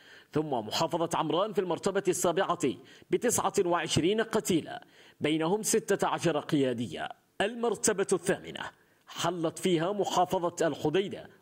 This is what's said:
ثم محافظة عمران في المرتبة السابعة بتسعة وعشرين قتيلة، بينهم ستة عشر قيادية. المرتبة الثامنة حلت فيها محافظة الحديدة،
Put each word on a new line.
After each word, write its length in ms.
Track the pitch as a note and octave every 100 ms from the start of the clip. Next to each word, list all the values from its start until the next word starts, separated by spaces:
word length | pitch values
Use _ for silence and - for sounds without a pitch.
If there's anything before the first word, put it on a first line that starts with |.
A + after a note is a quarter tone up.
| - - -
ثم 180 | D3+ D#3
محافظة 600 | C3 G#2+ - D#3+ E3+ E3
عمران 400 | C#3 D#3+ D#3 G#3+
في 80 | G3
المرتبة 420 | F#3 E3 G3+ F#3+ F#3+
السابعة 520 | E3+ F#3 E3+ F#3 E3+ C#3 - - - -
بتسعة 420 | F#3 B3 G3+ F3+ F#3+ F3
وعشرين 560 | E3+ D#3+ - D#3 G#3+
قتيلة، 580 | A3 A3 - E3+ - - - - - -
بينهم 420 | D3+ D#3 D#3+ G#3
ستة 440 | G#3+ A3 A3 G3 F3
عشر 320 | D3 E3 D3
قيادية. 680 | - D3+ C3 A#2+ B2 D2+ D#2 - _ -
المرتبة 680 | G3 A#3 A#3 G3+ - F#3+ G3
الثامنة 640 | F#3 - C#3+ - - - - _ _ -
حلت 520 | - E3+ F3+ D#3+ D#3+
فيها 320 | F#3 E3+ E3
محافظة 760 | G#3 F#3 - F3+ F#3+ E3+ C3 D#3+
الحديدة، 600 | C#3 D3+ D#3+ G3 G2 - -